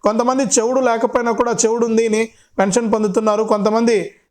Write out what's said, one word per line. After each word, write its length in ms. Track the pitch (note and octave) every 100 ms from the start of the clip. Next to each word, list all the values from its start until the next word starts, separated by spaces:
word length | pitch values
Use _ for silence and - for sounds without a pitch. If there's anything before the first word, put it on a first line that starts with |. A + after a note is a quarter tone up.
కొంతమంది 400 | G#3 A3+ B3 C4
చెవుడు 380 | B3+ B3+ A3+ C4
లేకపోయినా 520 | B3 A3+ A#3 A#3+ A#3
కూడా 200 | A3 A#3+
చెవుడు 340 | A3 A3+ A#3 A#3
ఉంది 200 | A3+ A3+
అని 220 | G#3+ A3+ - _ -
పెన్షన్ 340 | G3 A#3 A3+
పొందుతున్నారు. 500 | A3 G#3+ A3 A3 G#3
కొంతమంది 720 | A3 G#3 G#3 A3 A#3 G#3 G3 - _